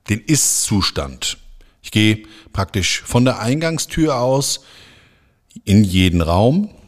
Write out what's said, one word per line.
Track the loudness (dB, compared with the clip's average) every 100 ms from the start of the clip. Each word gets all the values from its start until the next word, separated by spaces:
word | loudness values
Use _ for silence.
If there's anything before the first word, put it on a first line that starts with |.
| -6
Den | -6
Ist-Zustand. | 0 0 0 -2 0 0 -2 -6 -10 -8 -10 -10 -16 -20 -20 _
Ich | -4
gehe | 2 2 2 -6 -20 -10
praktisch | -6 -4 -4 -4 -6 -2
von | 0
der | 2 0
Eingangstür | -2 -2 -2 -4 -6 -2 0 0
aus | 0 0 -2 -6 _ -20 -20 -20 _ _ _ _ _ -10
in | 2 4 4
jeden | 4 2 2
Raum | 2 2 2 2 -2 -10